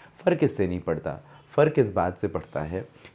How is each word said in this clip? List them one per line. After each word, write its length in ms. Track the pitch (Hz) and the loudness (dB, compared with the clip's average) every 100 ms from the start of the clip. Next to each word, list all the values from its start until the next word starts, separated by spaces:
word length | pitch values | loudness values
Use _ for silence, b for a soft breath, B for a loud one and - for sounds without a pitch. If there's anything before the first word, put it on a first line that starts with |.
| B - | B -4
फ़र्क 260 | 185 180 | 0 2
इससे 240 | 143 - 90 | 2 2 0
नहीं 120 | 87 | 0
पड़ता। 400 | 87 78 78 69 B B - | -2 -4 -4 -10 B B -4
फ़र्क 300 | - 151 151 | 2 4 4
इस 140 | 110 | 2
बात 240 | 92 87 92 | 2 -2 -2
से 100 | 101 | -4
पड़ता 340 | 82 - - | -4 -6 -6
है 260 | 78 92 - B B | -6 -6 -8 B B